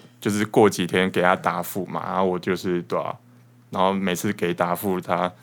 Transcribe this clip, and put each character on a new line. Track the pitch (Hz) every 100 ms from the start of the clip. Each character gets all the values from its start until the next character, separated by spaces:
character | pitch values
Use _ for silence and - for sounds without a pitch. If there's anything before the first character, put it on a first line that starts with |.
| - -
就 | 110
是 | 104 107
过 | 127 104
几 | 95 87
天 | 92 95
给 | 90
他 | 90 95
答 | 87 87
复 | 87 101
嘛， | 87 80 85
然 | 92
后 |
我 | 95 90
就 | 95 87
是， | 95 87
对 | 85 85
啊， | 80 - - - - - _
然 | 95
后 | 92
每 | 98 95
次 | 87 107
给 | 101 87
答 | 87 87
复 | 85 104 92
他， | 87 87 90 -